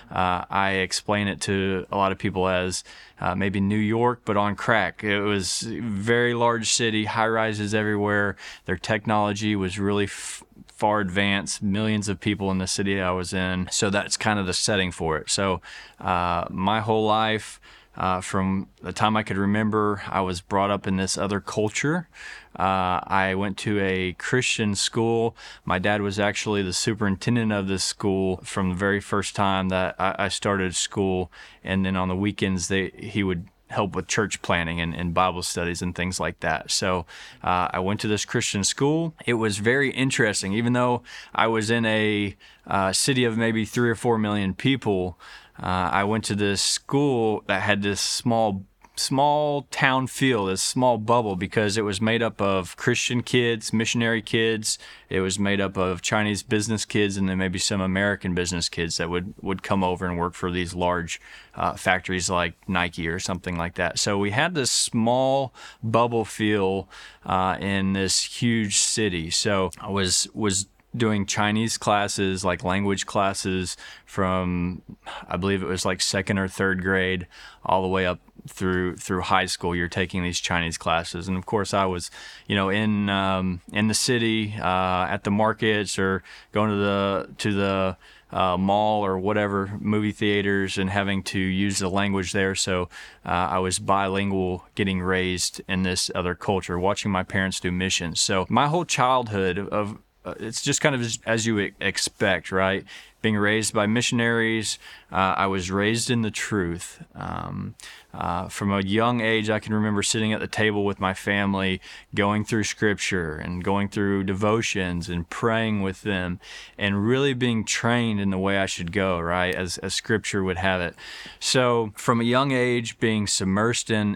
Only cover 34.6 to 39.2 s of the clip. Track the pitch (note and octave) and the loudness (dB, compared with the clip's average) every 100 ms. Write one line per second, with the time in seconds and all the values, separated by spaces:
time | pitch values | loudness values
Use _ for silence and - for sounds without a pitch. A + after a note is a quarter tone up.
34.6 | E2 E2+ E2+ D#2+ F2 F2 F#2 F2 F2 F#2+ | 0 -2 -2 -2 -2 2 2 0 -4 -4
35.6 | F2 F2 F2+ F2 F2+ F2+ E2+ - E2+ D#2 | -4 -2 -4 -2 -2 -2 -4 -4 -2 -2
36.6 | - - G2 F#2 - - - - E2+ F2+ | -2 -2 0 0 -4 -14 -20 -6 0 0
37.6 | F2 F2+ F#2+ G#2 G#2+ G#2 - B2 - G#2 | 0 0 -2 -2 0 -2 -2 -2 -2 0
38.6 | F#2+ - C#3 D#3+ E3 - | -2 0 0 2 -2 -4